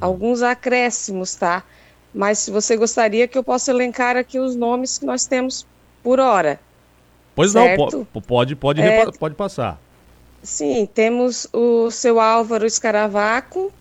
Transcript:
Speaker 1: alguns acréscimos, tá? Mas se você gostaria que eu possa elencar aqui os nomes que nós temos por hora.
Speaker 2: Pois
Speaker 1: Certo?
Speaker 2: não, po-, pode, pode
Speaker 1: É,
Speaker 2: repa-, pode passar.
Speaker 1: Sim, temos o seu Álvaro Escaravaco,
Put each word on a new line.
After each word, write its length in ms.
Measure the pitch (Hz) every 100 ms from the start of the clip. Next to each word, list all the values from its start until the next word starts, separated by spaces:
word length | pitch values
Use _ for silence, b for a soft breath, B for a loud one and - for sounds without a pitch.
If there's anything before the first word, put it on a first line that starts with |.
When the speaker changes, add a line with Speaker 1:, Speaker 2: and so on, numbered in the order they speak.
Speaker 1:
alguns 400 | 180 185 220 247
acréscimos, 920 | 240 247 262 247 247 226 - 190 185
tá? 300 | - 180 180 - b b b _
Mas 280 | 208 196 214
se 100 | -
você 260 | 202 214 226
gostaria 500 | 226 233 226 214 240
que 120 | 262
eu 40 |
possa 280 | 247 247 262
elencar 480 | 247 247 233 247 247
aqui 200 | 247 262
os 160 | 262
nomes 440 | 247 233 247 254 -
que 80 | 277
nós 200 | 254 -
temos 400 | 254 262 - - _ _ _
por 180 | 240 254
hora. 400 | 262 202 156 143 _ _ _ _ _ _ _
Speaker 2:
Pois 180 | - 180
Speaker 1:
Certo? 440 | 208 - - - 294
Speaker 2:
não, 80 |
po-, 160 | 220 -
pode, 340 | - 123 127
pode 280 | 147 135 147
Speaker 1:
É, 160 | 214 220
Speaker 2:
repa-, 140 | 226 -
pode 160 | 156
passar. 460 | 151 196 - 113 78 _ _ _ _ _ _
Speaker 1:
Sim, 440 | - - 294 262 202
temos 560 | - 220 240 247 233 -
o 360 | - 240 233 226
seu 300 | 226 254 226
Álvaro 460 | 220 226 220 226 220
Escaravaco, 1080 | - 226 208 214 202 208 233 - 359 381 -